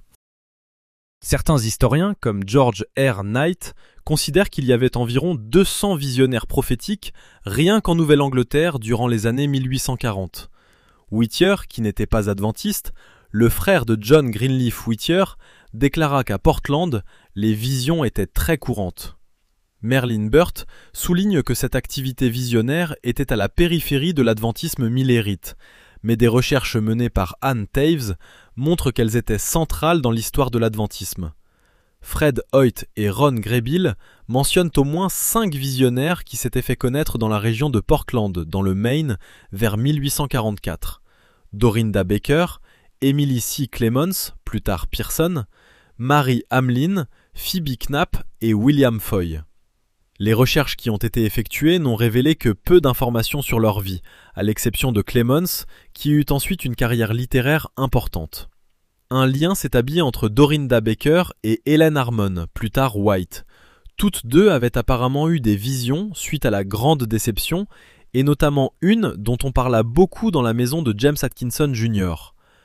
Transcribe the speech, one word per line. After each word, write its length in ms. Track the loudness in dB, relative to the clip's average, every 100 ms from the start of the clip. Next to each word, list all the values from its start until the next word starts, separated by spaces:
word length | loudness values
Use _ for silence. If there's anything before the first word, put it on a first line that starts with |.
| -14 _ _ _ _ _ _ _ _ _ _ _
Certains 380 | -4 -2 2 2
historiens, 560 | 2 0 2 2 0 -2
comme 240 | -4 -4 0
George 400 | 4 4 2 -6 -2
R. 260 | 0 0
Knight, 500 | -4 -2 -2 -4 -10 -18 -20 -18
considèrent 460 | -4 -2 0 0 0
qu'il 160 | 0 2
y 80 |
avait 240 | 4 2 0
environ 360 | -2 0 0
deux 300 | -4 2 4
cents 320 | 4 2 -2 -2
visionnaires 520 | -2 2 2 2 -2
prophétiques 640 | -2 0 -2 -2 -6 -8 -16 -20 _
rien 380 | -6 0 4 4
qu'en 140 | 4 2
Nouvelle-Angleterre 840 | 4 4 4 0 0 0 0 -2
durant 300 | -2 0 0
les 180 | 0 0
années 220 | 0 0
mille 200 | 0 -2
huit 120 | -4
cent 160 | -4 -4
quarante. 560 | -4 -4 -6 -12 -20 -20 _ _ _ _ _
Whittier, 460 | -2 0 2 2 2 -2
qui 120 | -4
n'était 240 | -4 -2 0
pas 240 | 0 0
adventiste, 640 | -2 -2 -4 -6 -6 -8 -12 -18 _ _
le 180 | 2 2
frère 360 | 4 2 2 2
de 120 | -2
John 300 | 4 4 4
Greenleaf 560 | -2 0 0 0 -2 -4
Whittier, 380 | -4 0 0 0 -4 -20 -20 -20
déclara 500 | -2 0 2 0 0
qu'à 140 | 0 0
Portland, 680 | 2 0 0 -2 0 -4 -8 -18 _ -2
les 180 | 0
visions 500 | 0 -2 -2 0 0
étaient 240 | 0 -2 -2
très 300 | 0 0 -2
courantes. 600 | -2 -4 -4 -8 -16 -18 _ _ _ _ _ _
Merlin 460 | -2 0 0 -2 2
Burt 380 | 4 2 -2 -14 -18 -20
souligne 480 | -10 -2 0 2 2
que 120 | 0
cette 220 | -2 -2 -4
activité 540 | -4 -8 -8 -2 -2
visionnaire 680 | 0 0 0 0 0 -4 -4
était 300 | -6 -4 -2
à 20 | 0
la 140 | 0
périphérie 640 | 2 2 2 0 0 0
de 80 | 2
l'adventisme 680 | 2 2 -2 -4 -6 -4 -2
millérite, 680 | 0 2 2 2 -4 -8 -18 -20 -20 -20 -10
mais 120 | -2 2
des 120 | 4
recherches 500 | 4 2 0 0 -2
menées 320 | 0 0 0
par 260 | 0 -2 -2
Anne 260 | -2 -2 -2
Taves 480 | 0 0 0 -2 -8 -10 -20 _ -4
montrent 360 | 0 0 0
qu'elles 240 | 0 0 0
étaient 220 | 0 -2
centrales 640 | -2 -2 -2 -2 0 2
dans 100 | 2
l'histoire 400 | -2 -2 -2 0
de 60 | 0
l'adventisme. 760 | 0 0 -4 -6 -12 -10 -10 -12 _ _ _ _ _ _
Fred 400 | -10 0 0 0 0
Hoyt 320 | 2 2 0 -10 -4
et 140 | -4
Ron 240 | 2 0
Graybill 600 | 0 -2 -2 0 0 -2 -4 -10 _ -4
mentionnent 440 | -2 0 2 2 2
au 60 |
moins 260 | 0 0 -2
cinq 440 | -2 -2 0 0
visionnaires 720 | -2 -4 2 2 2 -2 -2
qui 140 | -6 -8
s'étaient 240 | -4 -4
fait 140 | -4 -2
connaître 420 | -2 0 -2 -2
dans 100 | 0
la 120 | 0
région 300 | 0 0 0
de 100 | 0
Portland, 520 | 2 0 0 -2 -2
dans 300 | -4 -4 -2
le 120 | 0
Maine, 440 | 0 0 0 -2 -4 -8 -20 -16
vers 260 | -4 -2 0
mille 240 | 0 0
huit 100 | -2
cent 160 | -4 -2
quarante-quatre. 760 | -2 -2 -4 -6 -8 -8 -12 _ _ _ _ _
Dorinda 500 | 0 2 2 0 0
Baker, 420 | 0 -2 0 0 0 -4 -20 _ _ _
Emily 400 | 0 2 0 0
C. 260 | -2 -6 -6
Clemens, 680 | -2 0 2 0 -4 -8 -12
plus 180 | -8 -6
tard 260 | -4 -4 -4
Pearson, 580 | -6 -6 -2 -2 -2 -6 _ _ _ _ -8
Mary 460 | 0 2 4 0 0
Hamlin, 560 | 0 2 0 0 -2 -4 -10 _
Phoebe 420 | -12 -6 -4 -4 -6
Knapp 460 | -4 -2 -2 -2 -4 -4
et 120 | 0
William 460 | 2 4 4 4 2
Foy. 420 | -2 -2 -2 -6 -12 _ _ _ _ _ _ _
Les 140 | 0
recherches 440 | 4 4 2 -2 -4
qui 120 | -4
ont 80 | -2
été 280 | -2 0 -2
effectuées 520 | -2 -4 0 2 2
n'ont 180 | 0 0
révélé 380 | 2 2 2
que 160 | 2 0
peu 320 | -2 4 4
d'informations 640 | 6 0 0 0 -2 -4
sur 160 | -2 0
leur 220 | 2 0
vie, 200 | -4 -8 -10 -20 -18
à 80 | -4
l'exception 500 | -2 0 -2 -2 0
de 120 | 0
Clemens, 640 | 0 0 2 2 0 -6 -10 -18 -20
qui 160 | -8 0
eut 160 | 2 2
ensuite 340 | 0 -2 -4 -6
une 100 | -2
carrière 380 | 0 0 0
littéraire 540 | -2 -2 0 2 0 -2 -4
importante. 720 | -2 0 -2 -6 -10 -14 -18 -20 _ _ _ _ _
Un 160 | 0 0
lien 260 | 2 0
s'établit 480 | -2 0 0 2 0
entre 260 | 0 0 -2
Dorinda 540 | 4 4 4 0 0
Baker 400 | 2 0 2 2 0 -4
et 180 | -2 -2 2
Helen 300 | 4 4 2
Harmon, 500 | -2 0 -2 -2 -8 -6
plus 160 | -4
tard 260 | 0 0 0
White. 480 | 0 0 -2 -10 -18 _ _ _ -20 -2
Toutes 300 | -2 0 2
deux 240 | 4 6
avaient 260 | 4 2 0
apparemment 540 | 0 0 2 0 0
eu 100 | 2
des 160 | 2 0
visions 560 | -2 -4 -2 -2 -4 -8
suite 320 | -6 -2 0
à 20 |
la 140 | 0
Grande 400 | -2 0 2 2
Déception, 640 | 0 -2 -2 -4 -4 -4 -6 -12 -20 _ -6 0
et 80 |
notamment 500 | 2 2 2 2 0 0
une 320 | 2 2 0 -2
dont 200 | -2 -2
on 80 | 0
parla 320 | 0 2 2
beaucoup 480 | 2 4 2 2 -2
dans 100 | 0
la 140 | 0 0
maison 260 | 0 0
de 140 | -2 2
James 200 | 0 0
Atkinson 540 | -4 -6 -8 -2 -2 0
Junior. 580 | 0 0 -2 -4 -12 _ _ _